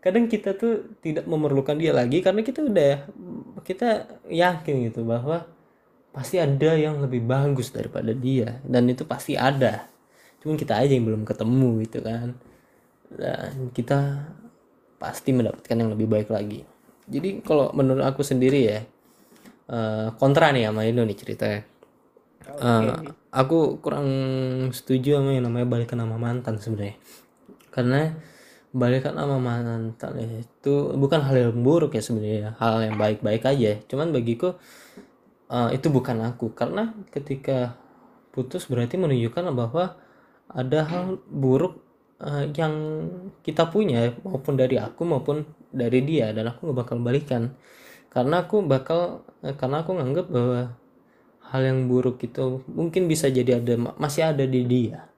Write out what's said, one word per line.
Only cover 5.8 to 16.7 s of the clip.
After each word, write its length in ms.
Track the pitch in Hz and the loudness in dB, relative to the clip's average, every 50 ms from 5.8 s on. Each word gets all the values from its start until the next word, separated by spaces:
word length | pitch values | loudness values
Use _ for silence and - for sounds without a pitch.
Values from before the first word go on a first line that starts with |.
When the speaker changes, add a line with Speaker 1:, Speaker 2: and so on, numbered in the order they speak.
| _ _ _ _ _ _ | _ _ _ _ _ _
Speaker 1:
pasti 300 | _ 143 127 - - 180 | _ -10 -10 -4 0 0
ada 320 | 165 143 139 135 147 156 160 | 2 2 2 4 4 4 4
yang 240 | 156 151 156 151 143 139 | 4 2 2 0 -2 -2
lebih 200 | 131 127 123 113 | -2 -2 -2 0
bagus 460 | 117 127 135 139 143 143 127 117 - | 0 2 2 2 2 2 0 -2 -6
daripada 420 | - - - - - - - 110 | -6 -8 -8 -6 -6 -4 -2 -2
dia, 460 | 113 135 123 127 135 131 117 113 113 123 - | -4 -2 -2 0 0 0 0 -2 -4 -10 -6
dan 240 | 135 127 123 123 123 | 0 4 4 4 4
itu 160 | 123 123 - | 2 0 -4
pasti 320 | - 120 - - - 143 - | -6 -8 -8 -6 -6 -2 0
ada, 480 | 120 131 143 139 131 110 - - - - _ _ _ _ _ _ - - _ _ | 2 2 2 4 2 2 2 -2 -10 -14 _ _ _ _ _ _ -20 -20 _ _
cuman 160 | - 151 156 147 | -6 -4 -4 -4
kita 240 | - - 107 104 | -2 0 2 2
aja 100 | 127 143 139 127 | 4 4 4 4
yang 80 | 117 | 4
belum 180 | 110 110 107 107 107 | 2 0 -2 -2 -4
ketemu 420 | 107 - 110 113 123 131 131 123 117 110 110 | -4 -2 0 2 4 4 4 4 4 2 -2
gitu 140 | 110 - 120 | -4 -6 -8
kan. 320 | - 110 113 117 120 120 123 123 - - - _ _ _ _ _ _ _ _ _ _ _ | -6 -6 -6 -6 -6 -8 -10 -12 -18 -20 -20 _ _ _ _ _ _ _ _ _ _ _
Dan 640 | - - - - - - - 95 - 135 131 123 | -14 -8 -6 -6 -6 -6 -8 -8 -8 -8 -10 -8
kita 560 | - - 123 120 143 139 143 143 143 143 143 147 - - - - _ _ _ _ _ _ _ _ _ _ | -6 -6 -2 0 0 0 2 0 -2 -6 -8 -12 -16 -20 -20 -20 _ _ _ _ _ _ _ _ _ _
pasti 320 | - - - - - - | -10 -10 -10 -6 0 0
mendapatkan 460 | 131 123 117 104 - - - - 120 117 | 2 2 2 0 -2 -6 -6 -2 0 0
yang 160 | 117 113 107 | 0 0 0
lebih 140 | 107 113 110 | 0 0 2
baik 160 | 110 107 104 - 110 | 2 2 2 0 -2
lagi. 320 | 104 104 104 104 - - - | -4 -4 -6 -8 -12 -14 -18